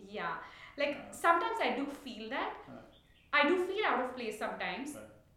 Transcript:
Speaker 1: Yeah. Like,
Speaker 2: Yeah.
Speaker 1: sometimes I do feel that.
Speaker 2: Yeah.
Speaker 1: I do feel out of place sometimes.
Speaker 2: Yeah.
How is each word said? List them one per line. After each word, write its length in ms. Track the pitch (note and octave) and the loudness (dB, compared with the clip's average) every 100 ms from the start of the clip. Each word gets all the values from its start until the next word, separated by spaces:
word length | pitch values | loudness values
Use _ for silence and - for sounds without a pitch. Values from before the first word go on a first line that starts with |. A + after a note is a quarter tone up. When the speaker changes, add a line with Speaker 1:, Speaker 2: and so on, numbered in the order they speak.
| G3 G#3 | -12 -6
Speaker 1:
Yeah. 200 | F3 F3 - - - - | -4 -4 -8 -16 -12 -2
Like, 100 | D4 - | -2 -2
Speaker 2:
Yeah. 160 | - | -8
Speaker 1:
sometimes 480 | - E4+ F4 A#4 G#4 | 2 6 6 4 2
I 100 | C4+ C#4 | 0 0
do 60 | C#4 | -2
feel 440 | - B3 G#3 A3 | -6 -10 -10 -6
that. 240 | C#4+ F#4+ - - | -4 -4 -6 -12
Speaker 2:
Yeah. 80 | - - - - - - C#4+ | -16 -18 -20 -20 -20 2 6
Speaker 1:
I 80 | C#4+ | 6
do 60 | F#4 - | 6 2
feel 160 | G4+ F#4+ | 2 2
out 180 | A#3+ B3+ | 2 0
of 100 | B3+ | -4
place 240 | A3 - | -6 -4
sometimes. 540 | A3 F#3+ F#3 F3+ C#4+ | -4 -2 -4 -4 -6
Speaker 2:
Yeah. 80 | A2 G#2+ - - | -8 -12 -18 -20